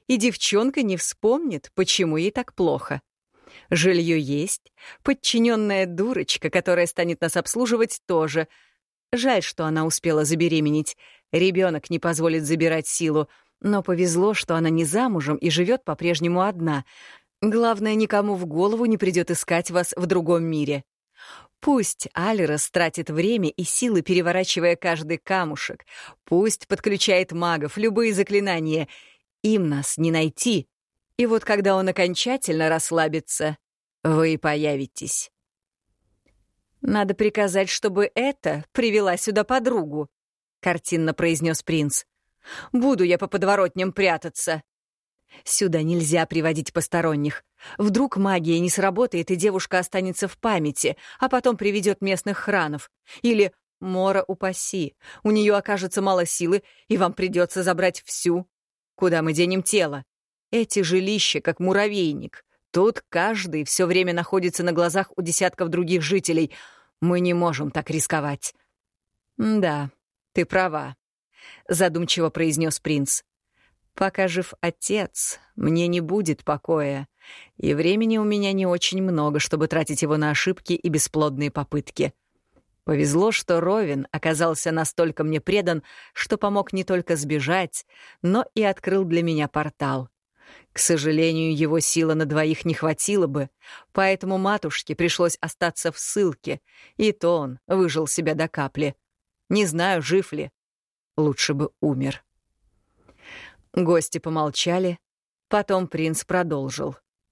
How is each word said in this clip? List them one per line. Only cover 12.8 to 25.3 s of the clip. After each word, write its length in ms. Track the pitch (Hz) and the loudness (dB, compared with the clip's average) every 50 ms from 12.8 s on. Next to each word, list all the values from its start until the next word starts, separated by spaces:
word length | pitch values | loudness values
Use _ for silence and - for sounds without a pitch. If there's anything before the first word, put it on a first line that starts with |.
| 151 | -2
силу, 420 | - - - 170 156 151 156 147 - _ _ _ _ _ _ | -4 -4 -2 0 0 0 0 0 -2 _ _ _ _ _ _
но 220 | - 202 208 196 | -2 0 0 0
повезло, 520 | - - 180 170 180 175 165 175 190 214 208 | 0 0 0 0 0 2 2 2 2 2 0
что 220 | - - - 170 | 0 -2 -2 0
она 140 | 165 165 160 | 0 2 2
не 140 | 160 160 165 | 2 2 2
замужем 520 | 143 156 220 254 254 202 165 139 143 151 | 2 0 0 0 0 0 0 -2 -2 -2
и 140 | - - 170 | -2 0 0
живет 340 | 147 165 180 185 247 262 - | 0 2 2 2 0 0 -2
по-прежнему 580 | - 151 - 160 175 170 147 165 170 175 180 | -6 -6 -2 -2 -2 0 0 0 0 0 0
одна. 420 | 185 208 196 175 165 160 147 135 - - - - - - - - _ _ _ _ | 0 0 -2 -2 -2 -2 -2 -2 -4 -8 -14 -20 -20 -20 -20 -20 _ _ _ _
Главное, 540 | - 214 214 226 233 226 226 202 214 214 214 | -2 0 2 2 2 2 0 0 0 0 0
никому 400 | 220 220 208 214 202 208 208 202 | 0 0 2 2 2 2 0 -2
в 120 | 180 180 | -4 -4
голову 380 | 160 147 160 185 208 220 226 247 | -4 0 0 0 2 2 2 2
не 140 | 226 220 - | 2 2 2
придет 320 | 202 185 170 180 170 - | 0 0 0 0 0 0
искать 400 | 175 - - - 170 170 170 - | -2 -2 -2 0 0 -2 -2 0
вас 240 | 170 180 175 - - | -2 -2 0 -2 -2
в 100 | - 180 | -2 -2
другом 380 | 170 190 180 165 160 175 170 165 | 0 0 2 2 2 2 2 2
мире. 400 | 165 160 151 147 139 143 139 - _ _ _ _ _ _ - - - - - - _ _ _ | 0 0 0 0 -2 -2 -4 -6 _ _ _ _ _ _ -20 -20 -20 -20 -20 -20 _ _ _
Пусть 480 | - 294 285 247 196 - - - - - - | 0 2 2 4 2 0 -2 -6 -8 -8 -6
Алирос 560 | 165 175 208 226 208 170 151 151 151 - - | -2 -2 0 2 2 2 2 0 0 -2 -2
тратит 400 | - 185 175 160 - 175 156 - | 0 0 0 0 0 -4 -6 -4
время 380 | 151 160 170 208 240 226 180 151 | -2 0 0 2 2 0 0 -2
и 160 | - - 175 | -2 -4 -4
силы, 380 | - - - 254 247 214 175 | -4 -2 0 0 2 2 2
переворачивая 720 | 151 - 180 180 170 170 175 185 190 - - 185 165 175 170 | 2 2 2 2 2 2 2 0 0 0 0 2 2 2 2
каждый 420 | 165 - 180 165 156 160 151 165 156 | 2 0 -2 -2 -2 -2 -4 -6 -6
камушек. 680 | - - | -4 -2